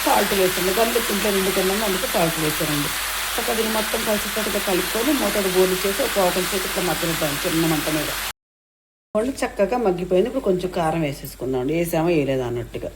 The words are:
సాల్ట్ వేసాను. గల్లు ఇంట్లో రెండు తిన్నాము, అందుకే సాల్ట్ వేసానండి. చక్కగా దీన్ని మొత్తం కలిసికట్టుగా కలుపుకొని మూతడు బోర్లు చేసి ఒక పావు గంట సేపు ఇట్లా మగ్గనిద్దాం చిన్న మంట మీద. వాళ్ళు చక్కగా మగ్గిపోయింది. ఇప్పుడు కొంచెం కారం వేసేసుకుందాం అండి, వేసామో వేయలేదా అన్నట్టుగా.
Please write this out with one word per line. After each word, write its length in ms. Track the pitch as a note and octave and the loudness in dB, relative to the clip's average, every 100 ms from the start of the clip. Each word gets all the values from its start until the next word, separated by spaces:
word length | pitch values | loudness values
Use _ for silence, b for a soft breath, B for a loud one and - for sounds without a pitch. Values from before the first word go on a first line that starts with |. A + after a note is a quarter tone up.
సాల్ట్ 300 | D#4+ - G3 G3+ | 4 2 4 2
వేసాను. 320 | F#3 F#3 F#3 G3 | 2 2 0 2
గల్లు 220 | A3+ A#3+ - | 2 2 0
ఇంట్లో 160 | G3+ G#3 G3 | 0 2 2
రెండు 160 | F#3 F#3 | 2 2
తిన్నాము, 260 | F#3 G3+ A3 | 2 0 0
అందుకే 200 | F#3 F3 | -2 0
సాల్ట్ 240 | G#3+ E3 D#3+ | 0 0 0
వేసానండి. 460 | D#3 D3+ D3+ D3 D3 - - - - | -2 -2 -2 0 -2 -4 -6 -6 -4
చక్కగా 200 | - A3+ A3+ | -4 -2 0
దీన్ని 120 | A3 A3 | 0 0
మొత్తం 220 | G#3+ A3+ G#3+ | 0 -2 0
కలిసికట్టుగా 520 | G#3 G#3 A3 G#3 G3 G3+ | -2 -2 -2 -2 -2 0
కలుపుకొని 440 | F3+ - A3+ B3 C#4 | 0 0 0 2 2
మూతడు 300 | G#3 G3+ F#3+ | 2 0 2
బోర్లు 240 | F#3 F#3 F#3 | 4 4 2
చేసి 180 | G3+ G3 F3 | 0 0 0
ఒక 60 | G3+ | 2
పావు 160 | F3+ F3+ | 2 2
గంట 100 | F3+ | -2
సేపు 160 | G3 F#3 | -2 -2
ఇట్లా 120 | G3 F3+ | -2 -2
మగ్గనిద్దాం 480 | D#3 E3+ D#3 D#3 C#3+ F3 | -2 -2 0 -2 0 0
చిన్న 240 | D#3+ E3 | 2 2
మంట 160 | D#3 D#3+ D#3 | 2 0 -2
మీద. 140 | D3 - - - _ _ _ _ _ _ _ G#3+ | -2 -4 -8 -10 _ _ _ _ _ _ _ -2
వాళ్ళు 180 | A#3+ C4+ | -2 -2
చక్కగా 360 | B3 - G3 B3 G#3+ | -6 0 0 2 0
మగ్గిపోయింది. 440 | F3 F3+ F3+ A3+ | 0 2 2 2
ఇప్పుడు 140 | C4 G#3+ | 0 0
కొంచెం 220 | F3+ F3 F#3 | 0 0 -2
కారం 240 | D#3+ E3 D3+ | 0 0 -2
వేసేసుకుందాం 540 | C#3 C#3+ - B2+ C3 | -4 -12 -8 -4 -2
అండి, 100 | B2+ D#3+ | 0 0
వేసామో 320 | E3+ E3 D#3+ E3 | 0 2 2 2
వేయలేదా 300 | C3+ C3+ A#2+ | 2 0 -2
అన్నట్టుగా. 400 | A#2+ A#2 - F2+ | -4 -6 -8 -10